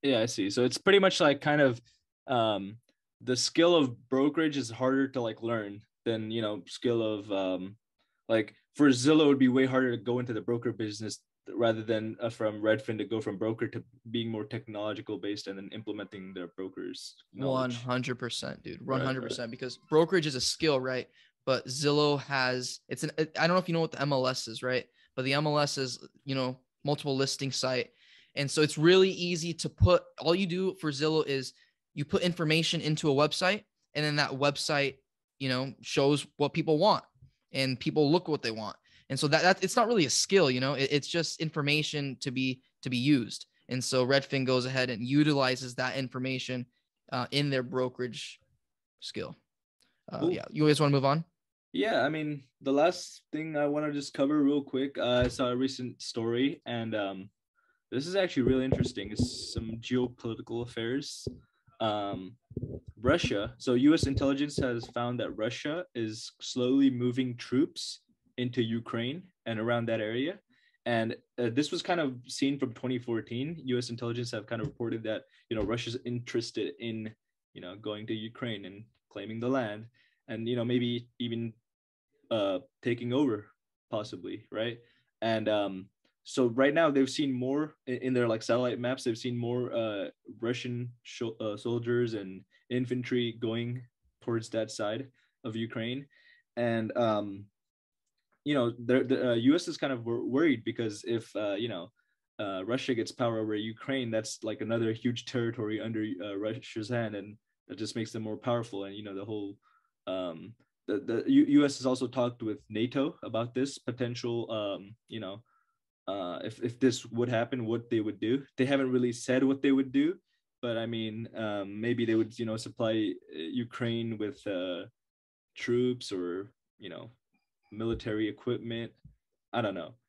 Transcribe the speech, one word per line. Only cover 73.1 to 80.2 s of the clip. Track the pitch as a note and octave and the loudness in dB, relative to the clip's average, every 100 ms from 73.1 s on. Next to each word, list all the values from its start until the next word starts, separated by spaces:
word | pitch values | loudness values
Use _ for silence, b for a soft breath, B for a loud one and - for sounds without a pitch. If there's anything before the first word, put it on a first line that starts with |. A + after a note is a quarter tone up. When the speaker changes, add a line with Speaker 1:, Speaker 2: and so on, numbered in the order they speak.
| A#2 - A#2+ C#3+ E3 | -4 -4 -6 -6 -8
Speaker 1:
U | C3 B2 | -4 -2
S | B2 | -2
intelligence | A#2 A#2 A#2 A#2+ | -6 -6 -4 -4
have | A2+ G#2 | -6 -6
kind | A2+ | -6
of | A2 | -6
reported | - A#2 A2+ | -4 -4 -4
that, | A2 G#2+ - b b | -4 -6 -8 b b
you | A2+ | -4
know, | |
Russia's | G2+ A#2+ A#2+ A#2+ | -2 -2 -4 -6
interested | - B2 A#2+ A#2 A#2 - G#2+ - | -6 -6 -4 -4 -4 -4 -4 -4
in, | A2+ A2 A2 - _ _ _ | -8 -6 -8 -12 _ _ _
you | G#2 | -16
know, | F2+ G2+ | -14 -10
going | G#2+ G#2 A2+ | -8 -8 -6
to | |
Ukraine | A2 A2 A#2 B2 G#2+ G2 | -6 -8 -8 -8 -8 -10
and | G2 A2 _ _ | -16 -20 _ _
claiming | G#2 G2+ A2+ | -14 -10 -6
the | B2 | -2
land, | C3+ A2+ G#2+ A#2 _ _ _ | 0 -2 -6 -12 _ _ _